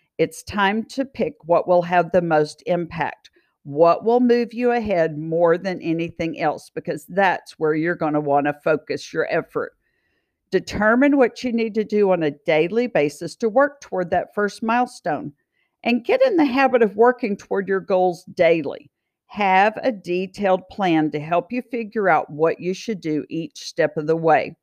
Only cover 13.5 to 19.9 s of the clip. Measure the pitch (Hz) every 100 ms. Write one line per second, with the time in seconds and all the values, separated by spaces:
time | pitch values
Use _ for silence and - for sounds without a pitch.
13.5 | 214 285 277 - 185 175 180 - - 208
14.5 | - 220 240 247 - - 143 147 - _
15.5 | _ _ _ - 240 240 508 523 359 285
16.5 | 247 269 240 220 202 233 240 214 202 -
17.5 | 196 190 190 170 185 180 165 - 156 165
18.5 | 170 147 - - _ _ _ _ 196 202
19.5 | 190 208 214 -